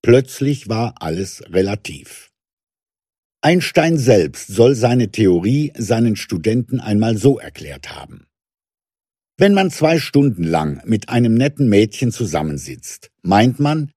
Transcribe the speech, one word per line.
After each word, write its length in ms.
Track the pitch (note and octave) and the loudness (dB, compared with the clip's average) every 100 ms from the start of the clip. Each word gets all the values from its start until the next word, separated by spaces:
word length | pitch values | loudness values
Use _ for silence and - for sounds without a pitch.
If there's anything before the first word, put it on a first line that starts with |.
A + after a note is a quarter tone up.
Plötzlich 640 | - B2 C3 - C#3 C#3+ - | 6 4 2 -6 -4 -4 -6
war 280 | A2 B2 - | -6 -6 -8
alles 420 | D#2+ E2+ F#2+ - - | -8 -6 -8 -12 -4
relativ. 800 | F2+ G2 G#2 - - - - _ _ _ _ _ _ _ _ _ _ _ _ | -2 -2 -4 -10 -16 -18 -20 _ _ _ _ _ _ _ _ _ _ _ _
Einstein 560 | D3+ F3+ C#3 - E3 D#3+ | 0 2 2 0 0 0
selbst 500 | B2 G#2+ D2+ - - | 4 4 2 -6 -10
soll 280 | G#2 A#2 C3 | 2 2 4
seine 340 | A#2+ B2 G#2+ | 0 0 -2
Theorie 640 | - G2+ F2 F#2+ C#3 D3 - | 0 2 2 0 -2 -4 -6
seinen 400 | A2+ A2+ A#2 G#2 | -4 0 0 -2
Studenten 640 | - F2+ A2 A#2 A#2 B2+ | -6 -4 -2 -2 -4 -8
einmal 340 | - G#2 A2+ A2 | -2 0 0 2
so 240 | A#2+ C3+ | 2 0
erklärt 560 | - - D2+ C#2 - - | -8 -16 -16 -16 -16 -18
haben: 320 | - - _ _ _ _ _ _ _ _ _ _ _ _ | -18 -20 _ _ _ _ _ _ _ _ _ _ _ _
„Wenn 160 | G3 | 2
man 180 | G3 F#3+ | 4 0
zwei 280 | - D#3 E3 | 0 2 2
Stunden 440 | - C#3+ C#3+ F#2 | 2 2 2 0
lang 380 | E2+ E2 D#2 C#2 | -2 0 -2 -6
mit 240 | - A2 - | -4 -4 -2
einem 280 | A#2+ A#2+ A2+ | 0 2 2
netten 340 | C#3 D3 C3 | 0 0 2
Mädchen 420 | G2+ A2+ - B2 | 4 2 0 -4
zusammensitzt, 960 | - G#2 D#2 D#2 C#2+ B1+ A#1+ - - _ _ | -4 -4 -4 -4 -8 -12 -16 -18 -20 _ _
meint 400 | F2+ G2 A#2+ B2 | 0 2 2 2
man 280 | D3 D#3 D3 | -2 -2 -6